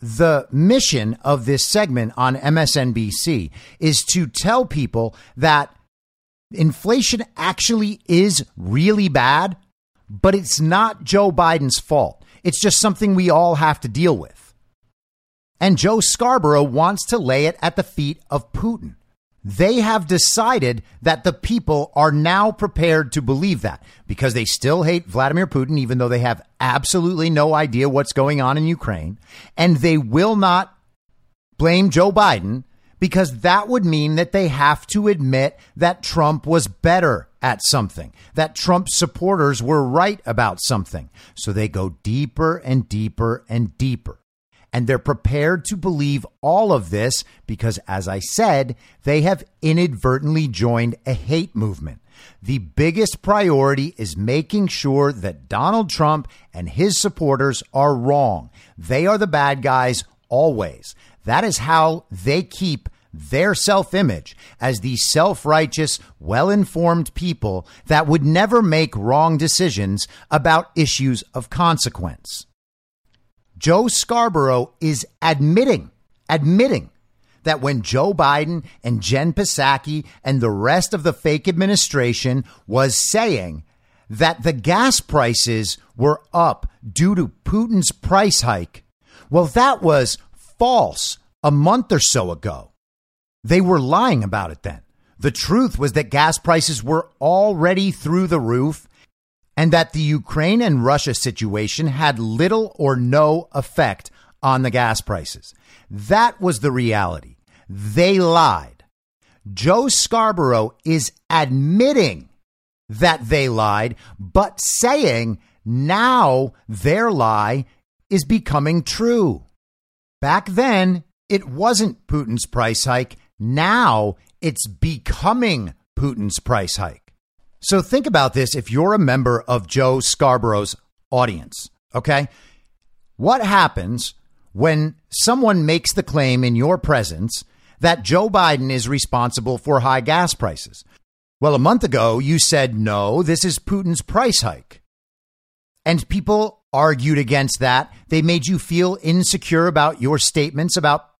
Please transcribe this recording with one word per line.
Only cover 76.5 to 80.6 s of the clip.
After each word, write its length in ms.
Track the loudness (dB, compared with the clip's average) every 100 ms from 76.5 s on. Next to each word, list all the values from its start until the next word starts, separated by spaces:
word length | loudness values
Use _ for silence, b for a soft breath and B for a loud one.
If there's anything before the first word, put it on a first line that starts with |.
| 4 2 0 -6 _ _ _ _ _
that 160 | -4 -2
when 220 | -2 -2
Joe 320 | -2 0 0
Biden 500 | 2 2 2 -2 -6 B B
and 180 | -6 -4
Jen 320 | -2 -2 0
Psaki 720 | -2 -2 0 0 0 -2 -8 -10 B
and 160 | -2 0
the 120 | 0
rest 420 | 0